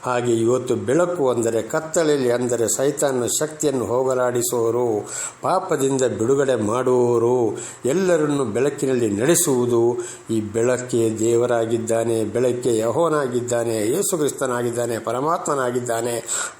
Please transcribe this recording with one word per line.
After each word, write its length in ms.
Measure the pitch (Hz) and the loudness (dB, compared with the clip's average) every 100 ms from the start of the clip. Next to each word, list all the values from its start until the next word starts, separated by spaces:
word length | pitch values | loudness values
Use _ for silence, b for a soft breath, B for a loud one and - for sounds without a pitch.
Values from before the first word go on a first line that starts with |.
ಹಾಗೆ 320 | 123 123 120 117 | -2 -2 2 2
ಇವತ್ತು 400 | 113 127 123 113 | 2 0 0 -2
ಬೆಳಕು 540 | 104 143 175 180 131 | 2 2 2 0 0
ಅಂದರೆ 320 | 120 113 113 | 2 0 0
ಕತ್ತಲೆಯಲ್ಲಿ, 680 | 107 160 156 175 156 147 123 | -2 -4 -2 0 2 2 2
ಅಂದರೆ 360 | 120 123 117 113 | 0 0 0 0
ಸೈತಾನನ 580 | - 135 139 147 131 113 - | 0 0 0 0 0 -2 -2
ಶಕ್ತಿಯನ್ನು 460 | 151 156 151 135 104 | -4 -2 -2 0 0
ಹೋಗಲಾಡಿಸುವವರು, 1200 | 120 131 127 123 123 117 123 113 117 120 107 101 B B B | 0 0 2 0 0 -2 0 0 2 0 0 -4 B B B
ಪಾಪದಿಂದ 600 | 131 180 185 156 135 135 | 0 0 0 -2 0 2
ಬಿಡುಗಡೆ 540 | 127 104 113 139 135 123 | 0 0 0 2 2 2
ಮಾಡುವವರು, 1000 | 104 117 127 127 120 120 117 127 113 - B B 120 | 0 0 2 4 4 4 4 2 2 -2 B B -2
ಎಲ್ಲರನ್ನು 600 | 160 190 170 151 143 131 | 0 2 2 2 0 0
ಬೆಳಕಿನಲ್ಲಿ 640 | 104 139 143 135 131 117 101 | 0 -2 0 -2 0 0 0
ನಡೆಸುವುದು 760 | 127 170 - 127 120 117 117 120 120 B - | 2 2 2 2 2 4 2 0 -6 B -6
ಈ 120 | 113 | -4
ಬೆಳಕೇ 760 | 104 107 117 123 123 123 113 107 | -2 0 0 0 0 0 0 0
ದೇವರಾಗಿದ್ದಾನೆ, 1040 | 110 117 123 117 113 117 110 113 117 113 | 2 2 2 0 0 -2 0 0 0 0
ಬೆಳಕೇ 540 | 107 110 123 123 127 113 | -2 0 0 0 0 0
ಯೆಹೋವನಾಗಿದ್ದಾನೆ, 1000 | 113 117 165 151 135 120 117 120 117 113 | 0 0 0 0 0 -4 -2 -2 0 -2
ಯೇಸು 400 | 107 151 202 175 | 0 -2 -2 0
ಕ್ರಿಸ್ತನಾಗಿದ್ದಾನೆ, 840 | 143 - 135 120 120 120 120 110 | -2 -2 -4 -2 -2 -2 -4 -4
ಪರಮಾತ್ಮನಾಗಿದ್ದಾನೆ, 1500 | 107 120 147 175 175 143 127 123 120 113 117 117 - - - - | -4 -2 -2 -2 -2 -2 0 -2 -2 -2 -2 -4 -6 -6 -8 -8